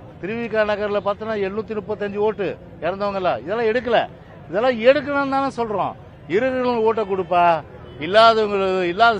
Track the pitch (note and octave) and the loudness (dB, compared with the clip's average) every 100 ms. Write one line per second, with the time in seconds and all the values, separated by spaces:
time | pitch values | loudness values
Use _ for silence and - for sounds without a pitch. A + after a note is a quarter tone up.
0 | - - F3 A#3 A#3 A3 G#3 G3+ G#3 G3+ | -20 -14 -8 -6 -4 -2 0 0 -2 -2
1 | G3 G3+ A3 A3 F#3+ G#3 G#3+ G#3+ G#3 G#3 | -2 -6 -6 -4 -4 -4 -8 -8 -8 -6
2 | G3+ G3+ G#3+ G#3 F3 A2 - - D#3+ G3 | -6 -2 -2 0 -6 -6 -14 -8 -6 -4
3 | G3+ G3 F3+ A#2+ C#3 A3+ A3 A#3+ A#3+ G3+ | -4 -2 -2 -2 -4 -2 0 -2 0 0
4 | G2 - - - - F3 B3+ A#3 A#3 D4 | 0 -8 -20 -20 -8 -2 0 2 4 4
5 | C#4 C#4 C#4 C4+ C4+ A#3 A3+ G3+ C#3+ - | 2 -2 -2 -2 -2 -4 -4 -2 -4 -6
6 | - - - F#3 C4 B3+ B3 A#3+ A3 A3 | -18 -20 -2 0 0 0 0 2 2 2
7 | G3+ F#3+ E3+ F3 E3+ D#3+ - - - B2 | -2 -2 0 4 4 4 -2 -16 -18 -10
8 | D#3 G#3 A3+ A3 G#3+ G3+ F#3+ F#3 F3 F3+ | 2 6 6 6 2 0 0 0 -2 4
9 | A#3 | 4